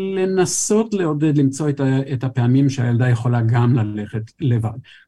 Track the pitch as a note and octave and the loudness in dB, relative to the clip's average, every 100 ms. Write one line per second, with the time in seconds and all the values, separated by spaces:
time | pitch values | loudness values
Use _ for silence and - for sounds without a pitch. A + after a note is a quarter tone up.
0 | F#3+ F#3+ F#3+ F#3+ F3 - - G#3+ A3 G3+ | -4 -2 0 2 0 -2 0 0 0 -2
1 | E3 D3 D#3 D3 C3+ C3+ D3+ C#3 C3+ C3+ | -2 0 2 2 2 0 -4 0 0 0
2 | C3+ B2+ C3 B2 A#2+ C3+ C#3 C3+ A#2+ A#2 | -2 -4 -4 0 2 4 2 0 0 2
3 | B2 A2+ A#2+ A#2+ A2+ A#2+ A#2+ C3 G#2 G#2 | 2 0 0 0 2 2 2 2 0 -4
4 | G#2 A2+ A2 _ C#3+ A#2 G#2+ A#2+ - - | -8 -8 -10 _ -2 0 -2 -8 -16 -20